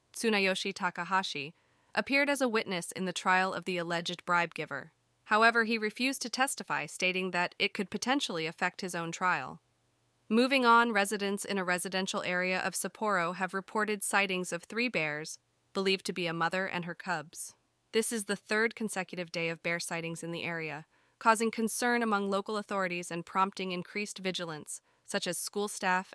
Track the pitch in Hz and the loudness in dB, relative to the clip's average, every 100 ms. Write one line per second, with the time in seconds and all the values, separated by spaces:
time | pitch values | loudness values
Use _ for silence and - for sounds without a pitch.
0 | _ - 226 208 190 185 196 - 185 175 | _ -2 2 4 4 2 -2 -2 -2 -2
1 | 175 190 190 147 139 - _ _ _ - | 0 0 0 -6 -10 -14 _ _ _ -4
2 | 214 277 285 277 262 220 - 185 - - | 2 2 2 2 2 2 0 -4 -4 -4
3 | 185 175 196 185 190 - 170 180 170 170 | -4 -2 4 4 4 -2 -2 -2 0 -2
4 | 170 175 - 175 170 - 151 139 160 _ | -2 -6 0 2 2 -2 -6 -6 -10 _
5 | _ _ - 214 226 233 220 226 214 - | _ _ 2 6 6 6 2 2 -2 0
6 | 254 277 240 - 269 - - 147 147 - | -2 -2 -4 0 0 0 -4 -4 -4 -2
7 | 185 185 185 180 175 - 202 - 190 208 | -2 0 -2 0 -2 0 -2 -2 -4 -2
8 | 233 277 - 175 160 - 180 - 185 175 | 2 2 2 -2 -4 -2 -4 -2 -6 -4
9 | 170 165 185 160 135 165 _ _ _ _ | -4 -2 0 0 -2 -12 _ _ _ _
10 | _ _ - 220 254 269 240 233 233 208 | _ _ 0 4 4 6 8 8 6 2
11 | 202 214 196 196 - 202 180 180 190 190 | 2 0 0 -2 -2 -2 0 0 0 -2
12 | 190 208 - 180 185 185 185 - 190 - | -2 -2 -2 0 0 0 0 -2 -4 -2
13 | 214 190 165 180 185 196 - 214 208 214 | 0 2 0 -2 -4 -4 -4 -2 0 -2
14 | - 208 196 185 185 175 - 214 247 185 | 0 2 2 0 -4 -6 -6 -2 0 0
15 | 156 147 156 - _ _ _ - 196 190 | -2 -4 -8 -12 _ _ _ -2 2 2
16 | - 185 170 165 165 185 190 175 175 165 | 0 -2 -2 0 0 0 -2 -4 -6 -8
17 | - 170 151 - - - _ _ _ 220 | -6 -6 -6 -12 -14 -14 _ _ _ 0
18 | 220 233 202 202 - 214 226 - 220 196 | 0 -2 -2 -4 -2 0 0 0 -6 -4
19 | 180 180 170 170 165 165 170 170 - 170 | -6 -6 -6 -4 -4 -2 -2 -2 -2 -4
20 | 165 165 165 170 165 165 156 147 160 _ | -6 -6 -6 -6 -4 -6 -6 -8 -12 _
21 | _ - 233 220 226 226 220 - 247 240 | _ 0 4 4 4 2 0 2 2 2
22 | 233 202 196 196 202 214 202 202 185 175 | 2 0 2 -2 -2 -6 -4 -2 -2 -2
23 | 175 170 170 190 190 - 190 180 180 208 | -6 -6 -4 0 0 0 -4 -4 -4 -6
24 | 208 - 190 180 170 151 - - _ _ | -6 -4 -4 -4 -4 -8 -10 -12 _ _
25 | - 202 185 170 - 202 208 - 190 185 | -6 -4 -2 -2 -2 -2 -4 -2 0 0
26 | 190 | 0